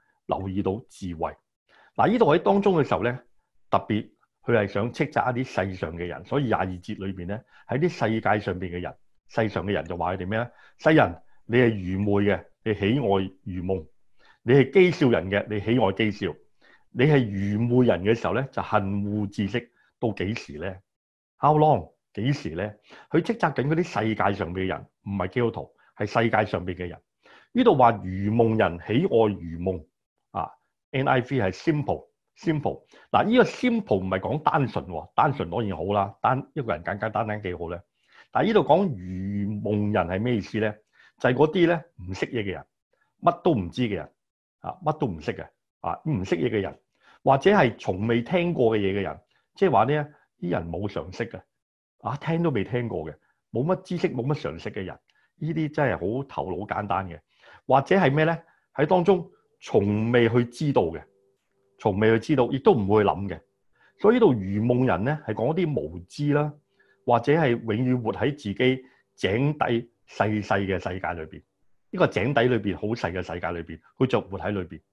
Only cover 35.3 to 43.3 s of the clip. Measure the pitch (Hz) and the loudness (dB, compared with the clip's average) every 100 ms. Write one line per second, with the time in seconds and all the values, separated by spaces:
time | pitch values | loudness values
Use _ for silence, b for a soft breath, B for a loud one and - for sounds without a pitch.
35.3 | - 85 95 107 82 90 101 101 - 113 | 0 -4 -4 -4 -4 -2 0 -2 -2 -2
36.3 | 131 - - 113 82 85 101 113 104 110 | -2 -4 -8 -4 -4 -4 -4 -4 -4 -4
37.3 | 104 98 87 85 85 - _ b b b | -4 -6 -8 -8 -10 -12 _ b b b
38.3 | - 175 214 135 160 196 104 90 92 98 | 0 2 2 4 4 2 -4 -8 -6 -4
39.3 | 101 101 104 107 104 104 104 85 95 120 | -2 -2 -4 -2 0 2 0 0 -2 -2
40.3 | 117 90 107 107 104 _ b b _ 127 | -2 -2 -4 -4 -4 _ b b _ 0
41.3 | 127 151 190 170 170 - - 90 95 - | 4 2 4 2 2 -4 -16 -12 -6 -4
42.3 | 120 101 80 - _ _ _ _ _ - | -4 -6 -8 -12 _ _ _ _ _ -2